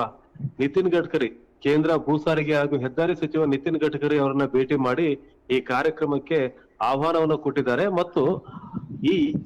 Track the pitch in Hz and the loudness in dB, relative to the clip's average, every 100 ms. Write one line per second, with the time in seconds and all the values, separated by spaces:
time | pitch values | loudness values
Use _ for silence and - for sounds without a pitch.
0 | - - _ - 139 - 139 185 180 170 | -2 -6 _ -10 -10 -4 -2 0 2 2
1 | 165 156 117 - - _ 139 151 160 160 | 0 -2 -2 -6 -20 _ 0 2 4 2
2 | 139 151 165 156 151 147 143 147 127 127 | 2 0 2 0 2 0 0 -2 -2 0
3 | 170 175 151 156 151 139 165 160 151 143 | 0 0 -2 0 2 0 0 0 0 0
4 | 147 147 135 139 135 127 131 147 127 131 | 0 2 2 0 0 2 2 0 0 0
5 | 165 139 - _ - 127 127 127 156 156 | 0 -2 -8 _ -4 -2 0 0 0 0
6 | 151 143 - 160 127 - - - 110 135 | -2 -2 0 0 0 -4 -18 -4 -2 0
7 | 160 165 160 151 143 135 123 123 202 180 | 2 2 2 0 0 0 0 2 0 0
8 | 175 160 135 - - - - - - - | -2 0 0 0 -6 -16 -14 -12 -12 -4
9 | 285 370 302 302 | 0 2 2 -2